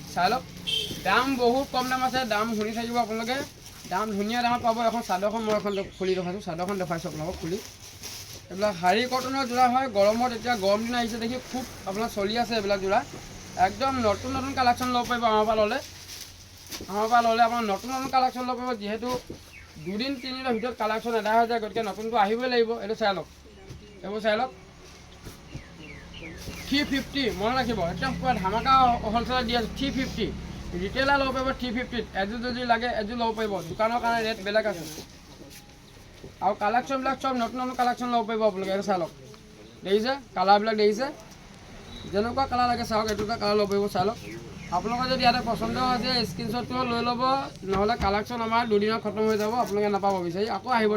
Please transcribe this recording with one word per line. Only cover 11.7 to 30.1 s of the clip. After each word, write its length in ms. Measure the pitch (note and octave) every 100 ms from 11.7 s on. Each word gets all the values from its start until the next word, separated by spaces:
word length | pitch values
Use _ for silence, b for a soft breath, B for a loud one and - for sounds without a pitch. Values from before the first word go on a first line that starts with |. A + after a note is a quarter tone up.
| - -
আপোনাৰ 200 | G3 A3+ G#3+
চলি 160 | G3+ A3+
আছে 100 | A3 A3+
এইবিলাক 200 | G3 G3+ F#3+
যোৰা। 140 | G#3 C#4 - - - - - F#3
একদম 260 | G3+ C4+ C4 A3
নতুন 220 | G3 B3+ C4
নতুন 140 | C4 C4+
কালেকশ্যন 300 | B3+ A#3+ B3+ B3
ল'ব 80 | A#3
পাৰিব 140 | A#3+ A#3
আমাৰ 140 | G#3+ G#3+
পৰা 80 | A3
ল'লে, 200 | G#3 C4 - - - - - - - - - - -
আমাৰ 160 | G3 A3
পৰা 100 | A#3+ A#3
ল'লে 160 | A3+ A3+
আপোনাৰ 160 | A#3 A3
নতুন 180 | G3 A#3+ C4
নতুন 140 | C4 C4
কালেকশ্যন 280 | B3+ B3 B3
ল'ব 80 | A#3+
পাৰিব। 200 | B3+ A#3
যিহেতু 260 | G3+ A3 B3 B3+ - - - - - - D#3
দুদিন 260 | G3+ C4 C#4
তিনিদিনৰ 320 | C4 C4 C4 A3+
ভিতৰত 180 | G3 A3+
কালেকশ্যন 320 | G#3+ A3 A3 A#3
এদায় 160 | G#3 A3+
হৈ 80 | A#3
যায়, 120 | A#3
গতিকে 200 | G#3+ G3 A3
নতুনটো 260 | F#3+ A3 A3
আহিবই 240 | G3+ A3+ B3+
লাগিব। 180 | A#3+ A3+ A#3
এইটো 120 | G3+ A3
চাই 100 | G#3 F#3
লওক, 100 | C#3+ - - - - - - -
এইবোৰ 180 | F#3+ G#3+ G#3+
চাই 100 | G#3+
লওক। 120 | C4 - - - - - - - - - - C#3+ - E3+ D3+ D3 - - E3 E3 - - -
থ্ৰী 120 | C#4 D4
ফিফটি, 320 | C4+ - C#4 B3 F3+
মনত 160 | G#3 C4
ৰাখিব, 200 | A#3+ G#3+ E3+
একদম 180 | F3 C4 -
পূৰা 140 | B3+ A3+
ধামাকা 320 | F#3+ A3 B3 C4 B3+ A#3 A3+
হ'লচেলত 300 | A3 A3 B3+ A#3
দি 60 | A#3+
আছোঁ। 120 | G#3+ E3+
থ্ৰী 100 | C4+ B3+
ফিফটি, 320 | B3